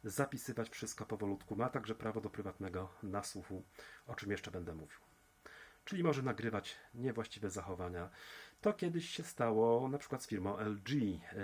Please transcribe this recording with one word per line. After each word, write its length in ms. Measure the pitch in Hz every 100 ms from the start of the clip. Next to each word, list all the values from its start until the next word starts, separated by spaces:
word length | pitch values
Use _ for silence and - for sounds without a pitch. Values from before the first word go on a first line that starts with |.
Zapisywać 640 | 110 117 139 123 - 117 113
wszystko 360 | - 113 - 107
powolutku, 500 | 104 101 98 - 104
ma 140 | 127
także 260 | 135 104 110
prawo 260 | 113 107
do 80 | 104
prywatnego 600 | - 98 - 95 90 92 -
nasłuchu, 600 | 101 101 - 101 82 95 - - - - -
o 80 | 113
czym 160 | 101
jeszcze 200 | 101 -
będę 240 | 90 85 80
mówił. 220 | 76 - - - _ _ - - - - -
Czyli 160 | 190
może 200 | 170 135
nagrywać 520 | 131 117 117 101 - - -
niewłaściwe 560 | 120 127 113 107 104 104
zachowania. 600 | 95 90 90 90 87 87 - - - - -
To 120 | 208
kiedyś 360 | 214 175 170 170
się 140 | -
stało 680 | 160 - 117 110 117 117 131
na 80 | 143
przykład 260 | - 131
z 40 | -
firmą 300 | 101 98 101
L 240 | 107 101
G. 160 | 98 143
Yy, 200 | 107 85 - 95